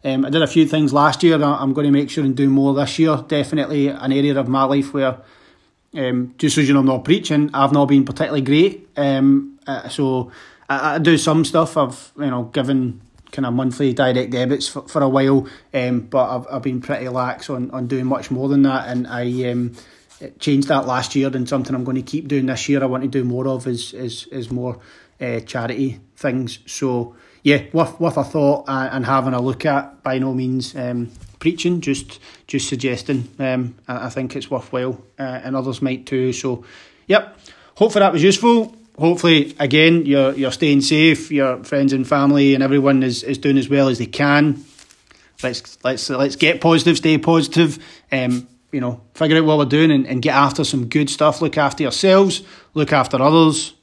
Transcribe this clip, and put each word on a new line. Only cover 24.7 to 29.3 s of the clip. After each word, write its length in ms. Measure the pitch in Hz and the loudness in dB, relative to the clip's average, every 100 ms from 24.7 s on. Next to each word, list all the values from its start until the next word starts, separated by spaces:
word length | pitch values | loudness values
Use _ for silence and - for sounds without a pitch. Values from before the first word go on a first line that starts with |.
| 117 - - _ _ | -10 -18 -20 _ _
uh, 200 | 123 117 | -8 -8
charity 600 | - 127 117 131 135 - _ _ | -8 -8 -6 -4 -4 -6 _ _
things. 440 | 143 127 120 - - | -4 -4 -6 -12 -16
So 500 | - 135 123 120 _ _ _ | -6 -4 -4 -6 _ _ _
yeah, 220 | 143 143 - | 2 2 0
worth, 280 | 160 165 - | 0 0 0
worth 160 | 170 - | -2 -2
a 80 | |
thought, 440 | 135 160 143 143 - | -4 0 2 0 -2
uh, 200 | 135 131 | -4 -4
and 120 | 139 | -4
having 300 | 123 135 127 | 0 0 0